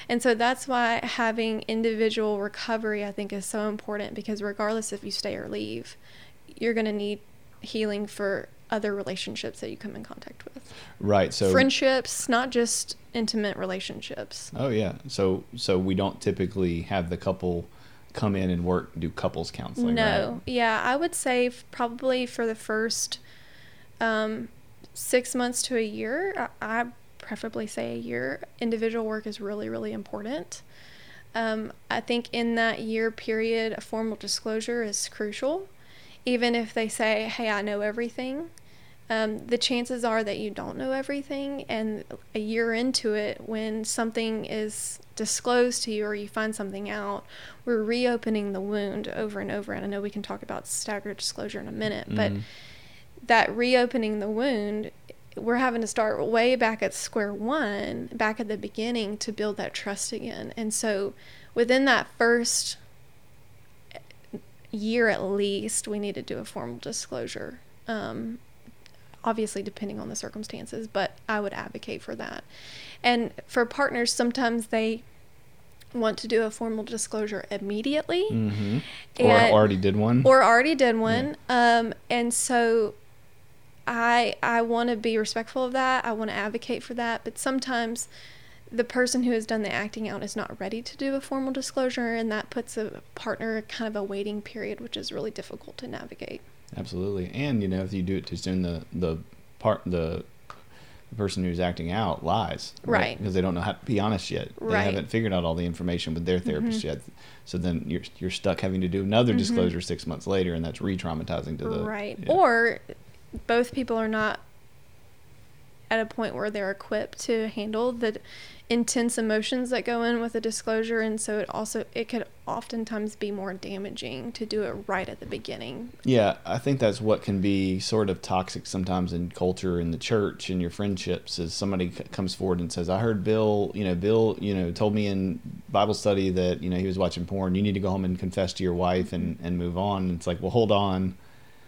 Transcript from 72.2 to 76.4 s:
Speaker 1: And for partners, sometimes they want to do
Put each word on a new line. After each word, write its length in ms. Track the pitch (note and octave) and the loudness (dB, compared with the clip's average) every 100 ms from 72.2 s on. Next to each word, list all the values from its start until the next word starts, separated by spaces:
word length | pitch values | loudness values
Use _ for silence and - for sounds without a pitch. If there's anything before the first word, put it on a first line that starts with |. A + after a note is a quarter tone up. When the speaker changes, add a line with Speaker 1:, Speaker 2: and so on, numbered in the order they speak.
| - - - - - - - - | -8 -10 -14 -18 -18 -16 -16 0
Speaker 1:
And 280 | A#3+ A#3+ A3+ - - | 4 4 2 -4 -2
for 200 | B3+ A#3+ | 0 2
partners, 460 | - C#4 A#3+ A#3+ | 2 2 2 2
sometimes 540 | - A#3+ B3 A#3+ A#3 A3 | 2 2 2 2 0 0
they 360 | A3+ A3 A3+ - - - - - - - - - | 2 2 0 -6 -20 -20 -20 -20 -20 -20 -20 -8
want 240 | B3 A3 G#3 | 0 0 0
to 80 | A3+ | 2
do 160 | A#3 | 2